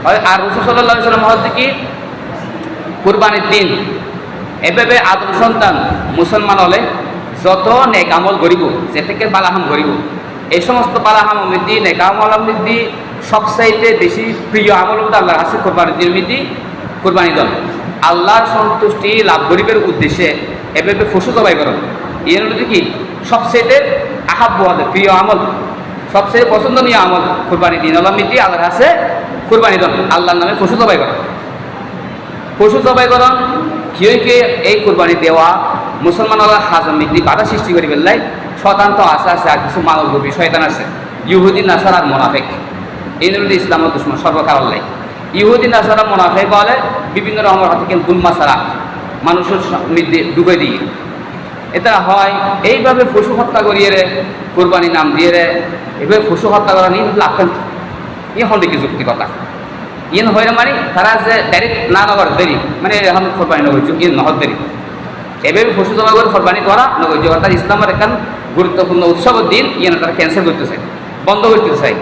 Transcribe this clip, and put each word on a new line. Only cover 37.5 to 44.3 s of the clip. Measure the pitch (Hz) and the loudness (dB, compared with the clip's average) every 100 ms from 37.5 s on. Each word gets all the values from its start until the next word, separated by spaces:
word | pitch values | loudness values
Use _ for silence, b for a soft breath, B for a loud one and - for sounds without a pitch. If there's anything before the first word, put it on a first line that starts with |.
সৃষ্টি | 214 - 170 | -2 0 0
করে | 151 | 0
ফেললাই। | 147 170 226 - - - - | 0 2 0 -2 -10 -12 -2
শতান্ত | 196 202 202 202 185 | 0 4 2 4 2
আছে, | 151 180 175 | 2 2 0
আছে | 165 | 2
আর | 147 | 0
কিছু | 143 185 160 | 0 -2 0
মানব | 156 156 | 0 0
রূপী | 143 139 139 | -2 -2 -2
শয়তান | 165 160 156 | 0 0 -2
আছে, | - - - - - 123 | -4 -8 -10 -12 -12 0
ইহুদি, | 185 185 190 190 | 4 4 4 2
নাসারা | 170 190 180 | 2 2 2
আর | 143 | 0
মোনাফেক। | 135 131 139 - - - - - - - - | 0 0 0 -4 -10 -10 -12 -12 -12 -12 -2
এই | 170 | -2
হলো | 196 196 190 | 0 0 0
ইসলামের | - 165 160 | 2 0 0
দুশ্মন | 147 151 143 | -2 -4 -2
সর্বকাল | 165 | 0